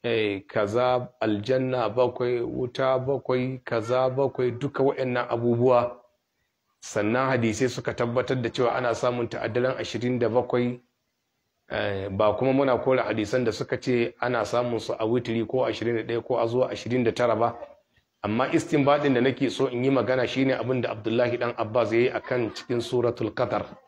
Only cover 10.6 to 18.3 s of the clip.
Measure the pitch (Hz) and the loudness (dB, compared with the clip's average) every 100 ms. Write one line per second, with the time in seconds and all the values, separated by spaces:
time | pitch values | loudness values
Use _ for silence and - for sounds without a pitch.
10.6 | 123 120 _ _ _ _ _ _ _ _ | 0 -4 _ _ _ _ _ _ _ _
11.6 | _ - 104 98 98 98 107 104 131 131 | _ -4 -2 -4 -4 2 2 2 2 4
12.6 | 139 120 131 131 110 113 104 127 117 104 | 2 2 2 2 2 -2 0 0 0 -2
13.6 | - 123 - 123 117 - 123 123 107 120 | -6 -4 0 0 0 -2 -2 0 0 0
14.6 | 123 113 - - 110 120 117 113 110 127 | 0 -4 -4 -4 0 0 0 -2 0 0
15.6 | 120 107 113 117 110 117 - 123 113 123 | 0 -2 -2 -2 -2 -6 -2 -2 0 0
16.6 | 127 107 110 123 117 104 120 110 117 - | -2 -4 -2 2 2 2 2 2 0 -2
17.6 | - - _ _ _ _ 101 | -16 -20 _ _ _ _ -2